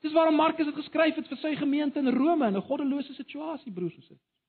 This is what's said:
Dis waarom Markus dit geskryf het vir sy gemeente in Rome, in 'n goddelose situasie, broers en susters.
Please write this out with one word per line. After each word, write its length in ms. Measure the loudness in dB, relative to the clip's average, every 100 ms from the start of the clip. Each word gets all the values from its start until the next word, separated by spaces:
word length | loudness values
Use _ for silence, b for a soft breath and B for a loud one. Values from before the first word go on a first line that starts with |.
Dis 140 | 0 2
waarom 180 | 4 4
Markus 260 | 2 2 -2
dit 80 |
geskryf 440 | -4 -6 0 0 0
het 80 | -8
vir 100 | -8
sy 100 | -6 -2
gemeente 400 | 0 0 0 0
in 100 | 0 2
Rome, 320 | 4 4 2
in 80 | 0
'n 100 | -2
goddelose 480 | -2 -2 -2 -4
situasie, 580 | -12 -14 -12 -10 -10 -10
broers 220 | -6 -6
en 80 | -8
susters. 380 | -20 -20 _ _